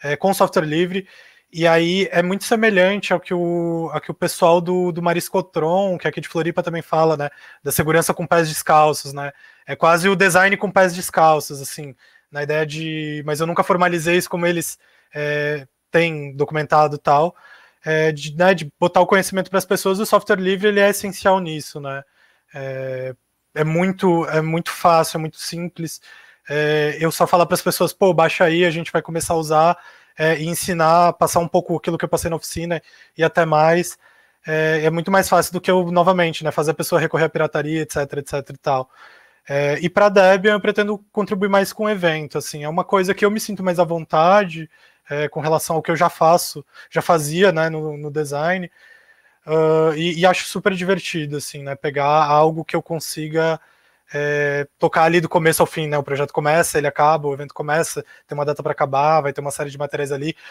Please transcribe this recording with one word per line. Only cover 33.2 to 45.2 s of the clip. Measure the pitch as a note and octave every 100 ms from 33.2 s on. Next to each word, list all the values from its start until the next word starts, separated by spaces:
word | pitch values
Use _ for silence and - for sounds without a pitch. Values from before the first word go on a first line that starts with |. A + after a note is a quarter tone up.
até | D#3+ -
mais." | D#3+ D3+ D#3+ E3+ E3+ - _ _ _ _ D#3+
é, | D#3 D#3 D#3
é | D#3
muito | E3 E3
mais | G3 F#3+
fácil | F3 E3+
do | F3
que | F#3
eu, | F#3 E3+
novamente, | F3 F3 F3+ E3 D3+
né, | D#3
fazer | E3 D3+
a |
pessoa | D3+ E3 E3+
recorrer | D#3 D3+
à | D#3+
pirataria, | D#3+ D#3 D#3 D3 D#3+
et | D3+
cetera, | D3+ C#3+ C#3+
et | -
cetera | C#3+ - C3+
e |
tal. | D3+ C3 B2+ _ - - _ _ -
É, | C#3 C#3+ D3+
e | E3+
pra | G#3 G#3
Debian | G3 F#3+ G3 G#3
eu | G#3
pretendo | G#3+ G#3 G#3 G3+ _
contribuir | A3 F#3+ G3+ G3+
mais | G3 F#3+
com | -
o | G#3+
evento, | G3+ F3 D#3 D3 D3
assim, | - D3+
é | D3
uma | E3+
coisa | F3 G3 F#3
que | F#3+ G#3
eu |
me | G#3+
sinto | - F#3+
mais | F#3 F3
à |
vontade, | E3 E3 D#3 D#3 E3+ G#3 F#3 D#3+ D#3 _ _ _ -
é, | D3